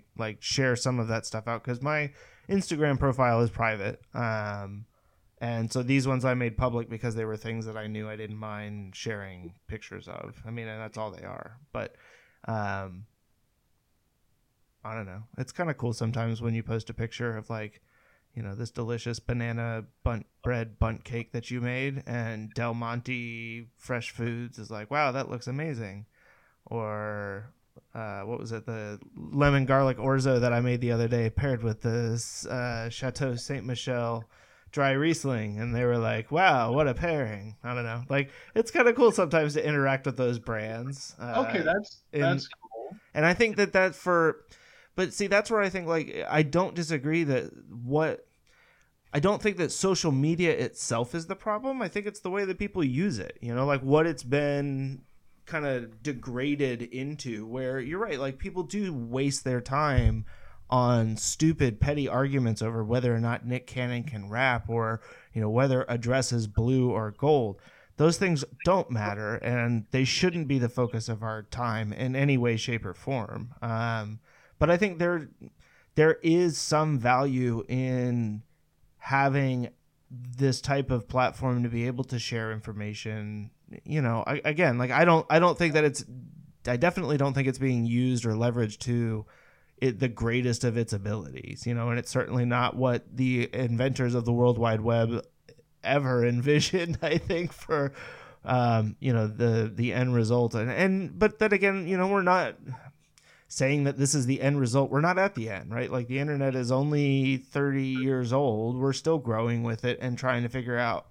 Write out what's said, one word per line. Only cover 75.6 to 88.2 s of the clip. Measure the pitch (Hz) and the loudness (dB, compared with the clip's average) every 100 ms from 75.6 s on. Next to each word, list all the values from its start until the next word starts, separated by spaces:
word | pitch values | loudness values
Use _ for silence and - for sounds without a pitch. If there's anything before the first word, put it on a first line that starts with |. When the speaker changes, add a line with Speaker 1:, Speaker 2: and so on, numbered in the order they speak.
| _ _ _ - | _ _ _ 6
Speaker 1:
there | 156 160 | 6 6
is | 165 170 180 147 | 4 4 4 2
some | - 151 156 143 | 0 2 2 2
value | 120 127 139 127 123 117 - | 4 4 4 2 0 0 -2
in | 127 131 127 123 120 113 107 - _ _ _ _ _ | -2 0 0 0 0 0 -4 -10 _ _ _ _ _
having | - 135 139 139 135 127 120 - _ _ - | -2 2 2 2 2 0 -4 -8 _ _ -18
this | 123 123 123 135 127 | -16 -10 0 2 2
type | - 139 131 | 0 0 0
of | 127 120 | -2 -2
platform | 127 123 - 131 123 | 2 2 2 0 0
to | 120 | 0
be | 117 120 | -2 -2
able | 123 131 | -4 -4
to | 120 | -6
share | - 117 113 | -4 -4 -4
information. | 110 107 104 104 104 113 107 104 107 104 - - - | -6 -8 -8 -8 -8 -8 -6 -6 -8 -12 -16 -20 -16
You | - 151 | -4 0
know, | 127 113 - | 2 0 0
I, | 147 151 | -2 -2
again, | 151 170 120 | 2 2 2
like, | 123 | 2
I | 123 | 4
don't, | 175 165 - | 6 6 6
I | 160 | 6
don't | 175 156 | 6 4
think | 170 | 2
that | 156 | 4
it's, | 151 - - 127 - - - - - | 4 2 -8 -14 -16 -18 -20 -10 -2
I | 123 | 2
definitely | 170 185 151 147 | 2 2 0 2
don't | 139 | 2
think | 135 135 | 2 0
it's | 127 | 0
being | 135 123 117 | 0 2 2
used | 120 127 123 | 2 2 2